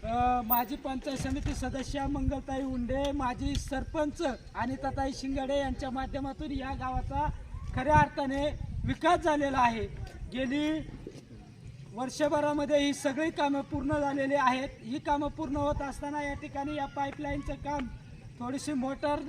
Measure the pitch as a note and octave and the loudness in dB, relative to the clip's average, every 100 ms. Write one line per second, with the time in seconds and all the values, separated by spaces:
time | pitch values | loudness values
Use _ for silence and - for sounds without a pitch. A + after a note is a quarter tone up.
0 | A3 A#3+ B3 B3 A3 A#3+ B3 C#4+ C#4 C4 | 0 2 4 4 2 2 2 -4 -4 -4
1 | D4 C4 C#4 C4+ D4+ C#4+ B3+ C4+ B3+ C#4+ | -4 -4 -2 -2 -2 -2 -2 -4 -4 -2
2 | C#4 C#4+ C4 C4+ C4+ C4+ C4+ B3+ A#3+ C4 | -2 0 0 0 -2 -4 -2 -2 0 0
3 | C#4 C#4+ C4 B3 C#4 C4+ - C4+ B3 D#4+ | 0 0 -2 -2 0 -2 -2 -4 -4 0
4 | D4+ D4 E4 A3 - - A#3 C4 C4+ C4+ | 0 0 -2 -2 -8 -4 -2 -2 -2 0
5 | C4+ - C4+ C4+ C4 C#4+ C#4 B3+ C#4 B3+ | -2 -2 -4 -2 0 2 2 -2 -2 -2
6 | C4 C#4 C4+ C4+ D4+ C#4 C4 C#4 B3+ B3+ | -4 -2 -4 -4 -4 -4 -4 -4 -2 -2
7 | B3+ C4+ D4 - - - - - C4 D4+ | 0 0 0 -2 -6 -10 -4 -2 6 8
8 | C#4+ D#4+ C#4 C#4 D4 C4 - - A3+ C4 | 8 4 0 2 0 -2 -4 -2 -2 2
9 | D#4+ F4 E4+ D4 C#4+ C4 A#3+ A3+ G3 - | 6 6 6 4 4 6 4 4 -2 -4
10 | - - - B3 C4 C#4+ D4+ D#4 - - | -10 -8 -6 -2 0 2 2 0 -4 -10
11 | - - - - - - - - - G#3+ | -12 -14 -16 -18 -16 -16 -16 -14 -12 -4
12 | B3+ - D4 D4 D4 D4 C#4+ D4 C#4+ C#4 | -4 2 4 4 4 2 4 4 4 2
13 | D4 C4 D#4+ E4 C#4+ C#4 C4+ D4 C4+ D4+ | 0 2 0 2 2 2 0 -2 0 2
14 | C#4+ C#4 C4+ C#4+ C4 C4 C#4 - A3+ C#4 | 2 0 2 4 4 4 -2 -6 -6 -4
15 | D#4+ C#4+ D4 - D#4 D4 C#4+ D4 C#4 B3+ | 2 2 2 -4 -4 0 2 2 -2 -4
16 | C#4+ D4 C#4+ C#4 D4 C#4 C#4 D4+ C#4 - | -4 -2 -2 -4 -6 -4 -4 -2 -4 -2
17 | C#4 - D4 C#4+ - C#4 C#4 D4 B3 - | -4 -2 -4 -2 -2 -6 -2 -2 -2 -8
18 | - - - - A#3+ C4+ - D4 C4 C4+ | -14 -16 -16 -8 -4 -4 -2 0 0 0
19 | D4 D4 | 0 0